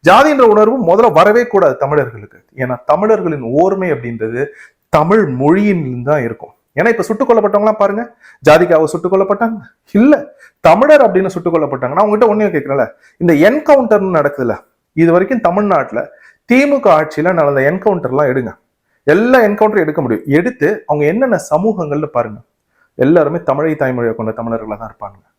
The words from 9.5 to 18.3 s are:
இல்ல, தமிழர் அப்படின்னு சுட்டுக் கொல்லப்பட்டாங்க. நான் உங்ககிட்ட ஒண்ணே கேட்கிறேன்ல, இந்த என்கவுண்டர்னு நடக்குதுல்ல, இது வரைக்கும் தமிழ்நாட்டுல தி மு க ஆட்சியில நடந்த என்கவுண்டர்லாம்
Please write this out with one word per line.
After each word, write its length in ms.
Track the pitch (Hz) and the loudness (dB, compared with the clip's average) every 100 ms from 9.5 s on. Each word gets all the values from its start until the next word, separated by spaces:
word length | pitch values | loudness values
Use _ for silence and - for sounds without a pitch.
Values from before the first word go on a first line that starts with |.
| 214 - _ _ | -6 -14 _ _
இல்ல, 180 | 202 262 302 - _ _ _ 170 | 2 2 2 -2 _ _ _ 2
தமிழர் 360 | 180 285 302 | 4 6 6
அப்படின்னு 260 | 233 180 190 | 6 2 -2
சுட்டுக் 200 | 175 170 | -4 -4
கொல்லப்பட்டாங்க. 400 | 165 143 135 127 156 | -2 -2 -4 -4 -2
நான் 100 | 214 | 0
உங்ககிட்ட 200 | 208 233 | 2 2
ஒண்ணே 160 | 208 208 | 2 -2
கேட்கிறேன்ல, 320 | 165 135 139 120 _ _ _ | -2 -4 -4 -4 _ _ _
இந்த 120 | 170 147 185 | 0 4 4
என்கவுண்டர்னு 640 | 285 302 277 233 208 190 170 | 2 2 2 4 0 0 -2
நடக்குதுல்ல, 360 | 143 135 123 98 _ _ _ 160 | -2 -4 -6 -6 _ _ _ 0
இது 140 | 165 | 2
வரைக்கும் 300 | 175 196 254 180 | 2 0 -2 -2
தமிழ்நாட்டுல 560 | 185 208 165 131 110 - _ _ _ _ | -2 0 -2 -2 -8 -10 _ _ _ _
தி 100 | 254 285 | 0 2
மு 100 | 277 | 0
க 40 | 208 156 | 2 2
ஆட்சியில 340 | 156 - 165 175 | 0 -4 -2 0
நடந்த 240 | 143 139 135 | 0 2 0
என்கவுண்டர்லாம் 600 | 185 214 165 123 131 147 | 0 -2 -2 -4 -2 0